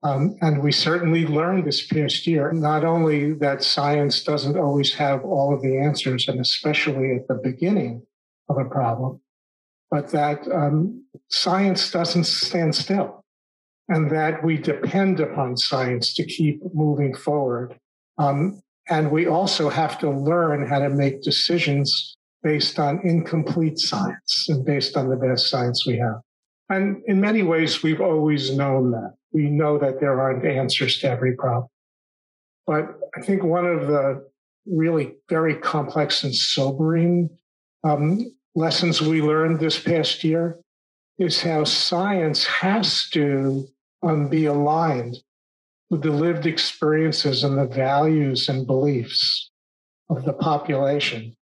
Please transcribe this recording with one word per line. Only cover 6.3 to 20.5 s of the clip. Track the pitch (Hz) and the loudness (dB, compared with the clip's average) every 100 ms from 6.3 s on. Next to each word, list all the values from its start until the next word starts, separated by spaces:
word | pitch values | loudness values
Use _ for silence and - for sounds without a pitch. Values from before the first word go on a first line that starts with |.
| 127 | -2
especially | 123 - 151 151 151 135 131 127 | -2 -2 0 0 0 0 0 -2
at | - | -2
the | - | -4
beginning | 131 123 170 208 127 117 - _ _ _ _ | -2 -2 0 0 0 -6 -14 _ _ _ _
of | 135 | -2
a | |
problem, | 127 147 123 113 131 - _ _ _ _ _ _ _ | -2 0 0 0 -4 -6 _ _ _ _ _ _ _
but | 147 143 | -4 -2
that, | 160 147 147 - | 0 0 -2 -2
um, | 180 147 151 180 247 - - _ | 0 2 2 0 -4 -18 -20 _
science | - - 185 196 185 - | -2 0 2 2 2 -2
doesn't | 175 170 175 | -2 0 0
stand | 160 - - 175 165 | 0 0 -2 0 0
still, | 151 160 196 - - _ _ _ _ _ _ _ | 0 0 -2 -2 -8 _ _ _ _ _ _ _
and | 160 151 | 0 2
that | 156 156 160 | 0 0 0
we | 160 156 | 0 0
depend | 151 143 - 196 196 170 | 0 -2 0 2 2 2
upon | 156 - 131 123 | -2 -2 -4 -2
science | - 135 127 123 - | -2 0 0 -2 -2
to | - 160 | -4 -6
keep | - 156 143 185 | 0 0 0 -4
moving | 160 151 143 143 | 0 0 2 0
forward. | 127 - 147 131 120 123 - _ _ _ - | -2 -2 -2 0 -4 -6 -14 _ _ _ -2
Um, | 147 143 175 196 _ _ - | 0 0 -2 -4 _ _ -4
and | 160 156 | -2 0
we | 151 175 | 0 2
also | 165 190 - 151 | 0 0 0 0
have | - 156 - | 0 -2 -2
to | 160 | -4
learn | 135 139 175 165 | -2 0 2 2